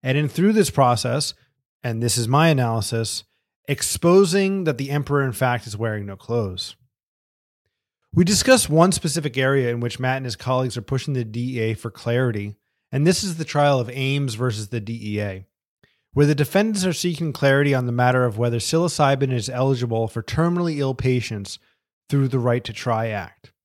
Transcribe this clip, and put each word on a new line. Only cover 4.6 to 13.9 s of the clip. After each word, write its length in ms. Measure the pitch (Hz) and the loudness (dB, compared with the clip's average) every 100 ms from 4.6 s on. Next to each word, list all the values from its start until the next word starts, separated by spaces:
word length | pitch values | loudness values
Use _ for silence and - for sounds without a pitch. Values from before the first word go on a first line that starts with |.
that 160 | 165 131 | -2 -4
the 100 | 135 | -2
emperor, 340 | 143 139 143 | -2 0 0
in 80 | 135 | 0
fact, 360 | 113 131 120 - | 0 0 0 -6
is 100 | 104 | -6
wearing 280 | 113 107 101 | -4 -4 -8
no 100 | 95 | -12
clothes. 600 | - 120 101 90 - - _ _ _ _ _ _ _ _ _ _ _ _ _ | -4 -2 -2 -6 -12 -14 _ _ _ _ _ _ _ _ _ _ _ _ _
We 100 | 160 | 2
discussed 460 | 180 202 - 254 - | 4 2 4 4 4
one 220 | 156 180 | 4 4
specific 460 | 190 170 156 147 123 | 2 -4 -4 -4 0
area 320 | 131 139 123 | 2 2 0
in 100 | 120 | -2
which 200 | 120 - | -4 -4
Matt 180 | 127 135 | -4 -2
and 80 | 131 | -6
his 100 | 110 | -8
colleagues 420 | - 131 131 120 | -2 -2 -2 -6
are 60 | |
pushing 320 | 104 135 - 135 | -4 -4 -2 -4
the 80 | |
D 340 | 113 117 123 127 | -4 -6 -6 -2
E 20 | |
A 120 | 110 | -2
for 160 | 107 117 | -2 -8
clarity, 680 | - 120 120 127 104 104 104 _ _ _ | -8 -2 0 0 -2 -8 -12 _ _ _
and 140 | 135 151 | 0 2
this 180 | 180 | 2
is 140 | 196 165 | -2 -6
the 80 | 156 | -4
trial 340 | 147 147 135 | 2 4 2
of 80 | 113 | -2